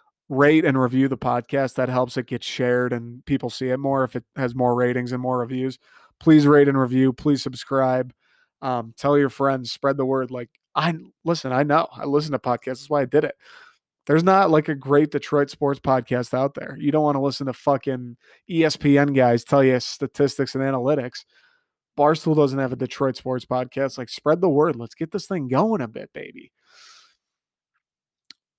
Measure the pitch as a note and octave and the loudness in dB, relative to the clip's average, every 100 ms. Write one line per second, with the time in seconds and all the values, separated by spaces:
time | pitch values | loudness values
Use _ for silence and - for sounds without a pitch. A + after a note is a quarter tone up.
0 | _ _ - C3+ C#3+ D#3+ D#3+ C3+ B2+ C3 | _ _ -8 2 4 4 4 2 0 2
1 | C3+ B2+ C3 A#2+ - C#3+ C3+ - B2+ B2+ | 0 0 -2 -4 -2 -4 -4 -2 -2 -2
2 | B2+ - A#2+ A#2+ - - B2 B2 B2 A#2+ | -2 -4 -6 -8 -8 -4 0 0 -2 -4
3 | A#2 B2 - C#3 B2 - C3 B2+ C#3 C3+ | -10 -14 -4 -4 -4 -6 -4 -4 -2 -2
4 | B2+ B2 - - B2+ B2+ B2 A#2+ B2 B2 | -2 -4 -12 -6 -6 0 0 2 0 -2
5 | B2 B2+ B2+ B2+ A#2 B2+ C3 B2+ _ _ | -4 -6 -4 -4 -4 -4 -6 -8 _ _
6 | _ _ E3 D#3 C#3+ D3 C#3+ C#3 B2+ B2+ | _ _ 6 8 8 8 6 4 2 2
7 | C3 B2+ D3+ C#3 C#3 B2+ - C3+ C3 B2+ | 2 2 0 0 -2 -10 -4 -2 0 0
8 | B2+ _ _ _ _ _ C3+ B2 A2+ - | -4 _ _ _ _ _ -6 -6 -8 -6
9 | C#3 D3 C#3 - C#3 C3+ A#2+ - C#3 C#3 | 2 2 2 0 -2 -2 -6 -4 -2 0
10 | C3 C3+ B2+ B2+ A#2+ _ _ - D#3+ E3 | 0 -2 -4 -8 -14 _ _ -2 -2 -2
11 | - _ E3+ E3 C3 B2+ D3 D3+ E3 - | -10 _ -4 -4 -2 0 2 2 0 -6
12 | C#3+ C#3+ D3+ C3+ C3 A#2+ - B2+ - D3 | -2 -2 -2 -4 -2 -4 -4 -10 -2 -2
13 | B2+ D3+ D3+ - _ - - _ _ _ | 2 0 0 -6 _ -20 -20 _ _ _
14 | - D#3 F3 F#3+ F#3+ D#3 D3+ C#3+ C3+ D3 | 0 2 4 4 6 4 2 -6 0 2
15 | D3+ C#3+ - D3 C#3+ - C#3+ C#3 - C3 | 2 -2 -2 0 0 -2 -4 -2 0 -2
16 | A#2+ B2 A#2+ B2+ C#3 - - D3+ C#3+ D3+ | 0 -4 -2 -2 -2 -4 -14 -6 -2 0
17 | D3+ C#3 C#3 C3 C3+ A#2+ - C3+ - B2+ | 0 0 -2 -4 -8 -4 0 0 -2 -6
18 | B2 A#2+ _ _ - E3 D#3+ - D3 C#3+ | -8 -16 _ _ -6 0 0 2 4 4
19 | C#3+ C3+ B2 A#2+ - C#3+ C3+ B2+ - - | 4 4 4 2 2 2 4 2 -2 -8
20 | C3+ - C#3+ - C3 C3+ C3+ C3+ B2+ D3 | -8 -2 -2 0 -6 -4 -4 -2 -2 -2
21 | B2 - - _ _ _ _ _ _ - | -4 -12 -20 _ _ _ _ _ _ 0
22 | D3 D#3+ E3 D#3 C#3+ C3+ C3 B2 B2+ - | 2 2 0 2 2 0 -4 -4 -8 -4
23 | C3+ B2+ C3 B2+ - B2+ B2+ - C3+ - | -4 -4 -6 -8 -6 -6 -6 -4 -6 -6
24 | A#2+ - D3 D#3+ F3+ C#3+ E3 B2+ A#2 - | -14 -6 -2 2 2 2 2 -2 -10 -10
25 | D#3+ G3+ - F3+ C3 C3 G#3+ G#3+ A#2 A2+ | -8 -8 -6 -6 -2 0 0 -2 -6 -10
26 | - - - B2 - _ _ _ - - | -16 -16 -16 -18 -20 _ _ _ -20 -20
27 | _ _ _ _ _ _ _ _ _ _ | _ _ _ _ _ _ _ _ _ _
28 | _ _ _ - _ | _ _ _ -20 _